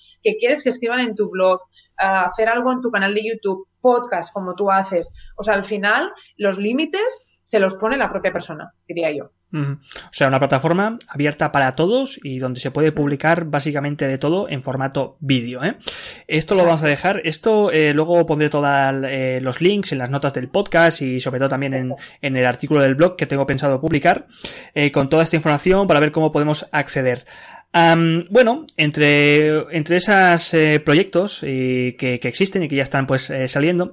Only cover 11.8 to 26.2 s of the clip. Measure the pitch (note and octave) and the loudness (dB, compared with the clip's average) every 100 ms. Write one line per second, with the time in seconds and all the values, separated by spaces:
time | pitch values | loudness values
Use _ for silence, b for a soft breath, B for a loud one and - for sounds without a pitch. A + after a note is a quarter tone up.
11.8 | F3 B3 C4+ - C#3+ C3 B2+ B2 C3+ C#3+ | 0 0 -2 -8 -10 -6 -6 -6 -6 0
12.8 | D#3 D#3 C#3+ C#3+ D#3 E3+ D#3+ C#3+ D#3 C#3+ | 0 0 -2 0 0 0 -2 -4 -4 -4
13.8 | D3 D3 C#3 C3+ C#3+ F3+ G3+ C#3 C3 C3 | -4 -4 -4 -2 -2 -2 -2 -6 -6 -6
14.8 | C3+ C#3 C3 - C#3 C3 A#2 B2 D#3 - | -4 -4 -6 -6 -2 -2 -2 -6 -6 -6
15.8 | B B B B B D#3 D#3 G3 F3 D#3+ | B B B B B -4 0 2 4 2
16.8 | D#3 C#3+ F#3 G3+ E3 D#3 A3+ G#3+ G3+ D#3 | 0 0 -2 -2 -4 -2 0 2 2 2
17.8 | D3+ D3 D#3 F3 D#3+ D3+ D3+ D3 C#3+ C#3 | 2 2 2 2 2 2 0 2 2 2
18.8 | C3+ C3+ C3+ C3+ C3 B2+ C3 B2 F3 G#3 | 2 0 -4 -4 -2 -2 -4 0 2 2
19.8 | - C#3 B2 E3+ D3+ C3 C3 F#3+ G3+ E3 | -2 -6 -4 -2 -2 -4 -4 -4 0 4
20.8 | E3 D#3 C3+ B2+ B2+ B2+ C3+ C3 C#3 C3 | 2 2 -4 -4 -4 -2 -2 -2 -4 -4
21.8 | B2+ B2+ B B C#3 C3 B2 B2 C#3+ D3 | -6 -8 B B -4 0 0 0 0 2
22.8 | C3+ C3+ F3 F3+ C#3 C#3 C#3 C#3 C#3+ C3 | 4 4 2 0 -4 -2 -2 0 0 0
23.8 | D#3 D#3 E3+ - - B B B B - | 0 0 2 0 -2 B B B B -2
24.8 | D3 D3+ C3+ D#3 E3 D#3+ D#3 D3 F3+ G3 | 0 0 2 2 2 0 0 0 2 2
25.8 | G3 D3 D3+ D#3+ | 4 4 2 2